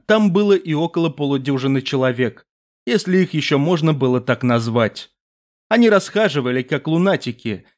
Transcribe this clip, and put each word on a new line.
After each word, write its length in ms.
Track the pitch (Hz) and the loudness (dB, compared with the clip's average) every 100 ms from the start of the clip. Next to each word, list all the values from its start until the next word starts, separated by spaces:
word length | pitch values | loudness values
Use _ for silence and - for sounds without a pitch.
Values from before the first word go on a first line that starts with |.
| - | 0
там 260 | 214 208 | 2 2
было 200 | 190 208 | 2 2
и 200 | 185 165 | 0 0
около 360 | 151 165 170 165 | -4 -2 -2 -4
полудюжины 720 | 139 143 139 131 131 135 135 | -2 -4 -2 -2 -2 0 -2
человек, 640 | 131 139 131 117 117 - _ _ _ _ - | -2 -2 -2 0 -2 -4 _ _ _ _ -2
если 340 | 220 185 185 | -2 2 0
их 140 | 180 | 2
еще 240 | 156 - 139 | -2 -2 0
можно 360 | 151 170 156 | 0 0 0
было 260 | 143 127 127 | 0 0 0
так 240 | 120 120 | -2 -2
назвать. 680 | 123 117 117 117 107 - - _ _ _ _ _ - | 0 0 0 0 -2 -4 -20 _ _ _ _ _ -2
Они 200 | 233 233 | 2 4
расхаживали, 720 | 196 - 208 208 139 123 127 | 4 0 0 0 0 -2 -2
как 240 | 127 147 156 | -2 -4 -2
лунатики, 760 | 165 190 165 127 117 113 95 - | 0 2 0 -4 -8 -8 -8 -12